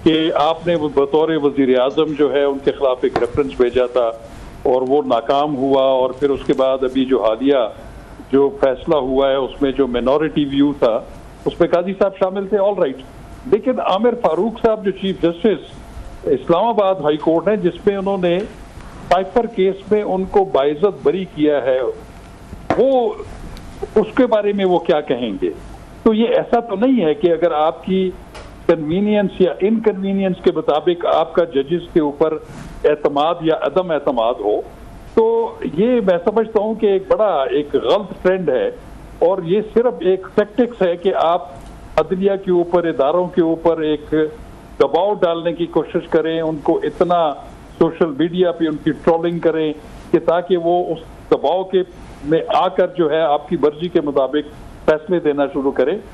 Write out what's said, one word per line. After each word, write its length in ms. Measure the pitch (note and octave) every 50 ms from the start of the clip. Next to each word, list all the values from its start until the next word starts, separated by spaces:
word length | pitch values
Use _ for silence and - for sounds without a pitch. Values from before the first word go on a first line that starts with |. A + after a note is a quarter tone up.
| -
कि 260 | D#3+ D#3+ D#3 D#3+ E3
आपने 440 | - - D3 D#3 E3 D#3+ - E3 F3
बतौर 540 | E3 D3 D3+ C3 C3+ C#3 C#3 C#3+ D#3 D#3 D#3+ D#3+
वज़ीर 420 | D#3 C#3+ C#3+ B2+ C3+ C#3 B2 B2+ B2+
आज़म 340 | B2 C3+ - D3+ D#3 D#3 D3+
जो 140 | C#3 D3+ C3+
है 160 | B2+ C#3+ C#3+
उनके 240 | C#3+ C#3 C#3 - D3
खिलाफ 340 | C3 - C#3 C3 B2+ B2+ -
एक 120 | B2+ -
reference 340 | A#2 A#2+ A#2 - D3+ C#3+ C3+ - -
भेजा 240 | B2+ A#2+ A#2 B2+ B2
था 200 | B2 - C3 A#2+ A2+ A2+ - - - - - - - - - -
और 160 | C#3+ B2+ B2+ C3
वो 180 | B2+ C#3 D3
नाकाम 520 | D3 C3 B2+ A#2 - - C#3 C#3 D3 D3+ D3+
हुआ, 280 | B2+ C3 C#3 C#3 C3+
और 320 | C3 C3+ C3+ C3 B2+ C3 B2+ -
फिर 100 | D3 C#3
उसके 240 | C3+ B2+ - - D3
बाद 300 | B2+ C3 C3 C3 C3 C3
अभी 220 | B2+ B2+ C3+ C3
जो 140 | B2+ C3 A2
हालिया 460 | G2 A2 A2 A2+ B2+ C#3 C#3+ C3 A#2 G2+ - - - - - - - - - - - -
जो 180 | - C3+ C#3 C#3 C3+ -
फैसला 360 | - C3+ B2+ B2+ - - E3
हुआ 320 | D3 B2+ C3 C3 C3 C3+ C#3
है 100 | C3+ C#3
उसमें 320 | C3 A#2+ - - C#3+ C#3 C3
जो 140 | C3 C#3
minority 580 | B2 A#2+ A#2+ A#2 B2+ C3+ D3+ D#3 D3+ - D#3+ D3
view 280 | C#3 C3+ C#3 C#3+ D3 C#3
था 220 | C#3+ - A#2+ G#2+ B2+ C3 - - - - - - - -
उसमें 220 | D3 - - F3 E3
काजी 240 | F3+ E3+ F3 G3 F#3+
साहब 200 | G3 G#3+ G3 G3
शामिल 340 | - G3 F#3 F#3+ G3+ G3
थे, 100 | F#3+ A3
all 200 | G3+ F#3+ G3+ G#3
right। 240 | F#3 F3 C#3 C3 - - - - - - - - - - B2+ C3+
लेकिन 260 | A3+ A3+ C4 B3 G#3+
आमिर 360 | - - F3+ G3 A3 B3 A#3
फारूक 420 | A#3+ - F3+ D#3 D#3+ G3 A#3 A3+ -
साहब 240 | - A3+ A3 G#3 F#3+
जो 80 | G3
chief 300 | F#3 - G3 F#3+ F3+ - D#3
justice 340 | E3+ E3+ E3+ - A3+ F#3+ D3 - - - - - - - - - - - - -
इस्लामाबाद 760 | F3 D3 B2 - - E3+ E3+ G#3 A#3 A3+ G3+ G3+ F#3+ F#3+ F#3+ -
हाई 140 | D3+ D3+
court 300 | D#3 - E3 D#3+ E3+ D#3+
है 100 | F#3+ G#3+
जिसमें 400 | G#3 F3 F3 - - - G3+ G3+
उन्होंने 420 | G3 F#3+ G3 G3 G3 F3+ F3 E3+ F3+ G#3+ B3 - - - - - - - - - - - - E3+
साइफर 340 | F#3 F#3+ F#3+ - A#3+ A3+
केस 360 | A3 - F3+ F#3 G3 F#3 F#3+ - -
में 120 | G#3 G#3+ G#3
उनको 420 | G#3 F#3 F#3+ F#3+ F#3 - G#3 F#3+
बाइज्जत 540 | F#3 - C3+ C#3 D3 D3+ D3 F3+ G#3 F3+ B2+ B2
बरी 200 | C#3 D3+ F#3+ F#3
किया 320 | - - D3+ D3+ D3+ D3
है, 260 | C#3 A#2+ C3+ C3 C3 C3 - - - - - - - - - - - - - - - - - -
वो, 400 | - A3+ C4+ C4+ B3+ A#3+ G#3+ - - - - - - - - - - - - - - - - -
उसके 280 | G#3+ G#3+ G#3+ - - B3+
बारे 280 | A#3 A3 G#3+ G#3 G#3 G3+
में 120 | G3+ G3
वो 140 | F#3 F3+ E3
क्या 200 | E3+ - E3+ D3+
कहेंगे? 480 | D3 - C#3 A#2+ B2 A2+ F#2+ F2+ F2+ E2+ D#2 - - - - - - - - - -
तो 80 | A#3 A3
ये 120 | G#3+ A3
ऐसा 340 | A3 D#3 D3+ D#3 - - A#3+
तो 140 | A#3 A#3 G#3
नहीं 260 | F#3+ A3 C4 C4+ A#3
है 120 | F3+ D#3 D3
कि 160 | D3 - F3
अगर 240 | E3+ D#3 F3 E3+ D#3+
आपकी 600 | D3+ D3+ D#3+ E3 - - - F#3 F#3+ F#3+ F#3 F3+ - - - - - - - - - -
convenience 680 | - E3+ E3 D3+ D3 E3 F#3+ G#3 G#3 G#3+ G#3 G#3 F3+ - -
या 120 | F#3 E3+ - - F3+
inconvenience 720 | G3+ A3+ A3 A3 G#3+ G3+ F#3+ F#3+ G3 G3 G3 G3 F#3+ F3+ - -
के 80 | F#3+
मुताबिक 540 | E3+ D#3 D#3 - C#3+ D#3 D#3 F3 F3 E3+ -
आपका 380 | - D3 D3+ E3 E3 - - E3+
judges 440 | E3+ - C#3 C3+ C3+ E3+ F3 D#3+ - -
के 60 | F3
ऊपर 440 | D3+ D3 C#3+ - D#3+ D#3+ D#3 D3+ - - - - - - - - -
एतमाद 540 | D3 D3+ D3+ - D3+ C#3+ C#3+ D3 D#3+ F3 E3+ D#3+
या 120 | D#3+ D#3
अदम 380 | - - C#3 C#3+ F#3 F#3 F3+ D#3+
एतमाद 420 | C#3+ - D#3 C3+ A#2+ A2 A2+ B2
हो, 280 | - G2 G#2 G#2+ A#2 A#2+ - - - - - - - - - -
तो 440 | A#3 A3+ A3+ A3+ A3+ A#3 - - - -
ये 360 | E3+ D3+ D#3 G#3 A#3+ B3+ A#3+
मैं 160 | G#3 F#3+ F3+
समझता 420 | E3+ F3 A3+ G3+ A3+ A3+ A3 A3 G#3+
हूँ 160 | G3 A3 A3+
कि 120 | A3 A3
एक 220 | G3+ G3 F#3+ F#3+ -
बड़ा 500 | F3 F#3 A3 G#3 F3 D3 C3+ C3 B2 C#3+
एक 100 | D3 D3 -
गलत 340 | C3+ - A#2 D#3+ G3+ G#3 F3+ - - -
trend 260 | F3+ F#3 F#3+ F#3 E3
है, 260 | B2+ A#2+ G2 G2+ - - - - - - - - - - E3+
और 200 | E3+ F#3+ F#3 F3
ये 160 | D#3+ F#3 G#3+
सिर्फ 420 | G#3 G#3+ - A3 A#3+ B3 - - -
एक 240 | F#3 F#3+ F#3 F#3+ - -
tactics 440 | - G#3 G#3 - - A#3+ A#3+ A#3+ -
है 140 | F#3 F3 E3+
कि 140 | F3 - G3
आप 440 | - - D3+ D#3+ E3+ F3+ F3 - - - - - - - - - - -
अदलिया 360 | D#3 D#3 F#3+ F#3 F#3+ G3 G3
के 160 | F#3+ G3 F#3
ऊपर, 360 | F3+ F3 E3+ E3+ - F3 E3+ E3
इदारों 380 | D3+ B2+ C3+ C#3 D#3 F3 F3+
के 140 | F3 - -
ऊपर 420 | E3+ E3 E3 D#3+ E3 E3 D#3+ D#3 D#3
एक 200 | D#3 D3+ D3 D3+ - - D#3 D#3 D#3 D#3 - - - - - - - - -
दबाव 340 | D3 C#3 D3+ D#3+ F#3 G3+ G#3
डालने 380 | F#3 F#3 E3+ E3+ E3 D#3+ F3 E3
की 120 | E3+ E3+
कोशिश 420 | D#3+ - E3 D3+ - - F3 D#3 -
करें, 300 | - E3 D#3 D#3+ D#3+ E3
उनको 380 | E3 D#3 D#3+ D3 C#3 - D#3+ C#3 -
इतना 460 | D3+ D3 - F3+ E3+ F3 F3 E3 D3+ C3+ - - - - - - - - -
social 360 | F3 D#3+ D#3 - F3+ D#3+ C#3+ C3
media 320 | D#3 F3 E3 F3+ F#3 F3
पे 160 | D#3+ - E3
उनकी 240 | D#3 D#3 D3 - D#3+
trolling 500 | C#3+ - - F3 E3 E3 E3 F3 F3 E3
करें 320 | E3+ E3+ D#3 D#3+ D#3 D#3 D3 - - - - - - -
कि 80 | - E3
ताकि 380 | E3 E3+ E3 F3 F3 F3 F#3
वो 240 | F3 E3 E3+ F3 F3+ F3+
उस 200 | F3 E3 D#3+ - - - - - -
दबाव 320 | D#3+ C3+ A#2 C3+ - F#3+ F#3+ F#3+ -
के 80 | F#3 F3+ - - - - - - - C#3
में 180 | C#3+ D#3+ E3 - - -
आकर 380 | D3 E3 F#3 F#3 - F#3 F3 -
जो 120 | E3+ E3+ D3
है 120 | D3 D#3+
आपकी 360 | E3 D3+ C#3+ C#3+ D3 - F#3
मर्जी 320 | D#3 C3 D3+ D3 D3+ E3+ F3+
के 120 | E3 F3
मुताबिक 440 | D3+ D3 C3+ C#3+ C3 C3 C3+ D3+ D3 - - - - - - - -
फैसले 340 | - D#3 D3+ D#3 - F#3 E3+
देना 280 | - D3+ C#3+ C#3+ C#3+
शुरू 240 | C3 - C#3+ C3+ C#3
करें। 280 | B2+ - B2+ C3+ F3+ A3 - -